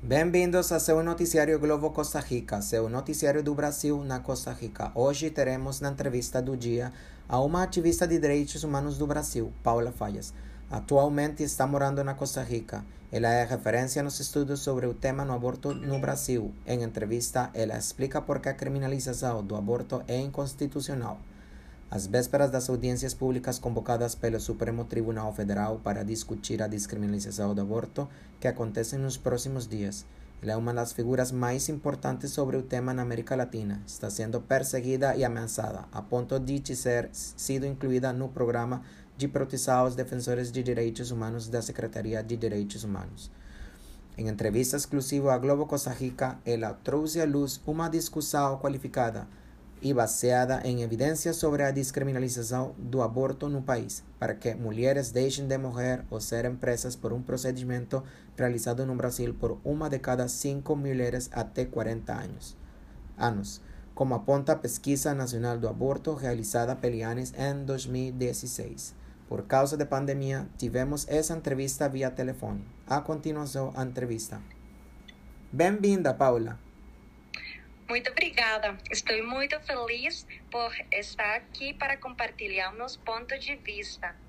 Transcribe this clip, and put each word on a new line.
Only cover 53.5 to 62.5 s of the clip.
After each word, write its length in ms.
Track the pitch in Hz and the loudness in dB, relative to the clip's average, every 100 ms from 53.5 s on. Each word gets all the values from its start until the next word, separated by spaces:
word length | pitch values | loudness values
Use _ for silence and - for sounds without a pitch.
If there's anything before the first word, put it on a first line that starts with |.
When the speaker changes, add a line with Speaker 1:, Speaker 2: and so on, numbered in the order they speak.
| 143 | -2
Speaker 1:
país, 420 | 131 127 110 - - - | 0 0 0 -8 -12 -4
para 160 | 113 | -2
que 220 | 107 120 117 | 0 -2 -2
mulheres 560 | 113 107 123 139 123 | -4 2 4 4 2
deixem 340 | 110 131 135 139 | 2 2 0 -2
de 120 | 135 | -2
morrer 460 | 131 120 123 127 - | -2 -2 0 -2 -2
ou 100 | 113 | -6
serem 360 | 107 117 123 123 | -2 -2 0 0
presas 400 | 127 120 127 120 | 0 0 -2 -4
por 160 | 113 | -4
um 80 | 120 | -2
procedimento 800 | 127 131 127 127 127 123 123 135 135 - - - | -2 -2 -2 -2 -2 -4 -2 -4 -4 -16 -20 0
realizado 500 | 127 120 117 120 135 | 0 2 0 0 0
no 100 | 127 | 0
Brasil 400 | 123 123 120 113 | -2 0 -2 0
por 240 | 117 107 | -2 -2
uma 260 | - 147 156 | -2 -2 0
de 100 | 139 | -2
cada 280 | - 127 123 | 0 0 0
cinco 480 | - 143 139 139 147 | 0 -2 -2 0 0
mulheres 540 | 139 131 123 123 127 | 2 0 0 0 -4
até 340 | - 113 - 123 | -4 -4 -2 -2
quarenta 480 | - 110 113 110 | 0 -2 -4 -4
anos, 440 | 113 101 98 - | -6 -6 -10 -14